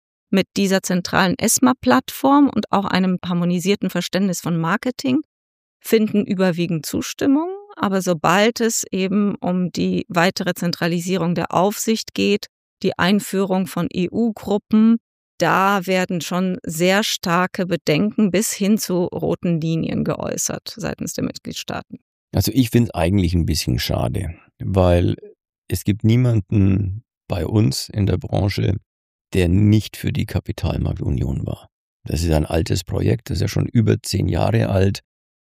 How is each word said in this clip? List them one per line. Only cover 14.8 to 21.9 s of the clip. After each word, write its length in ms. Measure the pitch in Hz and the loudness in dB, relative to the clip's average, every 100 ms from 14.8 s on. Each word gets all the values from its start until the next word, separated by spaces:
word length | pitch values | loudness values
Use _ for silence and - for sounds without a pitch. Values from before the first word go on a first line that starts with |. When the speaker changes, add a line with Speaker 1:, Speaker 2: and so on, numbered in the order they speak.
| 226 233 _ _ _ - | 6 4 _ _ _ -2
Speaker 1:
da 480 | 165 175 196 202 175 | 2 2 2 0 0
werden 340 | 185 185 170 | 0 0 -4
schon 380 | - 180 185 180 | -2 -2 -2 -2
sehr 400 | - 156 180 196 | -6 0 2 2
starke 640 | 220 - 190 170 185 - 180 | 0 -4 0 0 0 -2 -4
Bedenken 680 | 170 - 147 208 - 208 | -2 0 0 0 2 2
bis 200 | 180 226 | 2 -2
hin 240 | - 196 214 | -2 2 2
zu 260 | - 180 | 0 -2
roten 560 | 180 - 160 170 175 165 | -2 -2 -2 -2 -2 -2
Linien 420 | 160 160 - - | 0 -2 -2 -2
geäußert 720 | 147 - - - - - - - | -4 -4 -4 -4 -4 -6 -10 -10
seitens 360 | 156 - - | -8 -6 -8
der 120 | - | -6
Mitgliedstaaten. 760 | - - - - - - - | -6 -8 -12 -12 -10 -12 -12